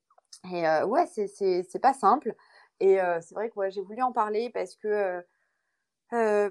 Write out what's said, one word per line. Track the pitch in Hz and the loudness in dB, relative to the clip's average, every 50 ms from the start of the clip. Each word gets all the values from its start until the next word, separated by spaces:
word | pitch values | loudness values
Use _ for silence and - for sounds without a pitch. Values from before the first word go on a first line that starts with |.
| _ _ _ _ _ _ - - - 185 180 | _ _ _ _ _ _ -20 -20 -14 -10 -6
et, | 175 170 | -2 0
heu, | 160 160 151 131 | 2 2 2 0
ouais, | 180 226 311 349 | 0 0 0 0
c'est, | 320 - - 208 196 | 0 -2 -6 -6 -6
c'est, | - - 202 190 185 175 185 | -4 -2 -2 0 0 0 -2
c'est | - - 190 | -4 -4 0
pas | - 208 170 | 2 2 2
simple. | - - 196 220 285 - 226 - - _ _ _ - - _ _ - | 2 4 4 4 4 2 -2 -10 -10 _ _ _ -20 -20 _ _ 0
Et, | 185 190 190 190 | 4 4 4 4
heu, | 185 175 170 165 170 | 4 2 0 -2 -4
c'est | - 180 | -8 -8
vrai | 185 214 240 | -8 -8 -6
que, | - 208 | -4 -4
ouais, | 196 196 | -4 -4
j'ai | 185 202 190 | -4 -6 -10
voulu | 190 214 233 254 | -10 -6 -4 -4
en | 254 226 | -2 0
parler | 240 214 214 214 214 240 247 | 0 -2 0 0 -2 -4 -4
parce | - - 185 185 - | -4 -6 -8 -8 -10
que, | _ - 214 208 208 202 185 180 175 | _ -4 -2 0 0 0 -2 -2 -6
heu, | 175 _ _ _ _ _ _ _ _ _ _ _ _ _ _ _ _ - 233 | -8 _ _ _ _ _ _ _ _ _ _ _ _ _ _ _ _ -6 -2
euh, | 233 226 214 208 208 208 202 | 0 0 2 2 2 0 0